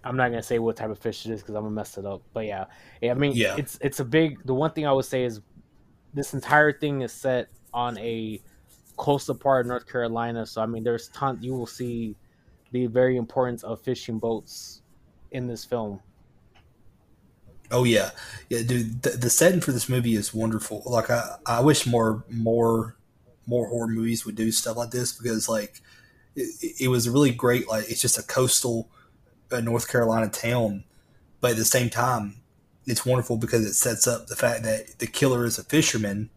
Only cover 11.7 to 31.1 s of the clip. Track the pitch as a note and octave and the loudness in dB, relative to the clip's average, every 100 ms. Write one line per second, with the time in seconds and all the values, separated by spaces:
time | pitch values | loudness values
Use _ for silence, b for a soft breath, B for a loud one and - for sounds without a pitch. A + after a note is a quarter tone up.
11.7 | - B2 A#2 A2+ G2+ b b b b _ | -8 -6 -6 -6 -10 b b b b _
12.7 | B2 B2 A#2 B2+ B2+ A#2 - B2+ A#2+ - | -2 0 4 4 2 0 0 0 -2 -8
13.7 | A2 - B2 - A2+ A2+ A2+ - - - | -8 -4 -6 -4 -4 -2 -4 -6 -18 -18
14.7 | - _ _ _ _ - C3 B2 A2+ - | -20 _ _ _ _ -12 -8 -8 -8 -6
15.7 | A#2+ G#2+ G2 _ _ _ _ _ _ _ | -6 -4 -10 _ _ _ _ _ _ _
16.7 | _ - _ _ _ _ _ - - - | _ -20 _ _ _ _ _ -20 -20 -2
17.7 | B2 B2 A2 F#2 - B B B A#2+ A#2 | 2 4 4 2 -6 B B B -2 0
18.7 | B2 A2+ A#2 C3 A#2 B2 - E3+ F#3 - | 0 0 -2 -2 0 2 6 6 6 2
19.7 | B2 - B2+ A#2+ A2 G2+ A2 A2+ A2 - | -2 0 0 2 2 0 -2 0 -2 -4
20.7 | G#2+ B2+ A#2+ A2 A#2+ A2 - - A#2 C#3 | -8 0 0 2 0 -2 -8 -2 4 6
21.7 | D3+ B2+ A#2+ A2 A2 - A#2 A2+ A#2 A#2 | 6 4 2 2 0 -6 -2 2 4 4
22.7 | A2+ A2+ - _ _ _ _ - A#2+ A#2 | 2 0 -8 _ _ _ _ -4 -2 0
23.7 | A#2+ A2+ A2+ A2+ A2+ A2+ G#2+ A2 A2+ A#2+ | -2 -2 -2 0 -2 -4 -2 0 0 -2
24.7 | A2+ A#2 B2 A#2+ - A#2+ A2 - A2 G#2 | -4 -4 -2 -4 -4 -4 -2 0 -2 -4
25.7 | - b b b b b - C3 - E3 | -12 b b b b b -8 -8 -6 -10
26.7 | - C3 B2 A#2 C3 C#3+ A#2+ B2 B2 - | -2 2 2 4 4 4 4 2 2 2
27.7 | A2 G#2+ A2+ A#2+ - - - B2+ - B2 | -4 -2 -2 0 0 0 0 2 2 0
28.7 | A#2 A2 b b b _ _ _ B2 A#2 | -2 -6 b b b _ _ _ -4 0
29.7 | A#2 - B2+ A#2 A2+ A2 - A#2 A#2+ A2 | -2 2 2 4 2 0 -2 0 2 0
30.7 | G2 - b b | -2 -10 b b